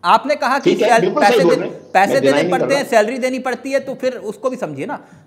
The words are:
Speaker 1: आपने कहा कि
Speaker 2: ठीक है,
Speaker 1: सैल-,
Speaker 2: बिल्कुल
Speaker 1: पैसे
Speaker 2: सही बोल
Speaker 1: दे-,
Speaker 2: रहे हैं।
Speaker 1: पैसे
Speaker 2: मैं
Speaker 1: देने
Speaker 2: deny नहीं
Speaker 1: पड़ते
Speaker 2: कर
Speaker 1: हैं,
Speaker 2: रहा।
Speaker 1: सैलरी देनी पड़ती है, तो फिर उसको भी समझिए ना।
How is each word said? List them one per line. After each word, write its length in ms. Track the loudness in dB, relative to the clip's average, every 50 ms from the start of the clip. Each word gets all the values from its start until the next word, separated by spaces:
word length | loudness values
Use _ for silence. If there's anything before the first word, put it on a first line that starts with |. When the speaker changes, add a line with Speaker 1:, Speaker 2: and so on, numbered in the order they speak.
| 4
Speaker 1:
आपने 300 | 4 2 2 2 0 -4
कहा 240 | -2 -2 -2 -2 0
कि 120 | 2 0
Speaker 2:
ठीक 100 | 2 2
है, 80 | 2 4
Speaker 1:
सैल-, 120 | 4 4
Speaker 2:
बिल्कुल 220 | 2 2 0 2 2
Speaker 1:
पैसे 100 | 4 4
Speaker 2:
सही 100 | 4 4
बोल 120 | 4 2
Speaker 1:
दे-, 80 | 2 -2
Speaker 2:
रहे 60 | -8
हैं। 100 | -10 -14
Speaker 1:
पैसे 340 | -18 -2 2 2 2 4 2
Speaker 2:
मैं 80 | 2
Speaker 1:
देने 60 | 2
Speaker 2:
deny 140 | 2 2 2
नहीं 100 | 0 0
Speaker 1:
पड़ते 160 | 0 -2 0
Speaker 2:
कर 60 | 0 0
Speaker 1:
हैं, 80 | -2
Speaker 2:
रहा। 80 | -2 2
Speaker 1:
सैलरी 280 | 2 2 2 2 -2
देनी 220 | -4 -4 -4 -4 -4
पड़ती 320 | -4 -6 -6 -6 -8 -4
है, 80 | -4 -4
तो 140 | -4 -4 -10
फिर 200 | -4 -4 -6 -6
उसको 360 | -6 -10 -12 -12 -6 -6 -6
भी 60 | -4
समझिए 300 | -4 -8 -8 -8 -8 -8
ना। 140 | -8 -10 -12 -12 -20 -20 -20 -20